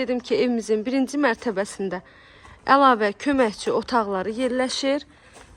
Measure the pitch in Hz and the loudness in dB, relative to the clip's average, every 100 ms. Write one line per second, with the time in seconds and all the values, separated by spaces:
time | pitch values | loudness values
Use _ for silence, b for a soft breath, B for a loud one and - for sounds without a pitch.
0 | 247 247 - 262 247 233 214 220 214 269 | -4 -4 -2 0 0 0 -2 -2 0 0
1 | 262 285 277 226 247 190 202 - 196 180 | 0 0 0 0 -4 -4 -4 -6 -6 -6
2 | B B B B B B - 269 277 233 | B B B B B B 2 6 6 4
3 | 208 202 - 269 233 190 - 202 226 247 | 0 -2 0 2 2 0 -2 -2 0 -2
4 | 202 190 185 220 254 254 254 - 269 285 | 0 -2 -4 -2 -2 0 -2 -2 -2 -2
5 | - B B B B | -4 B B B B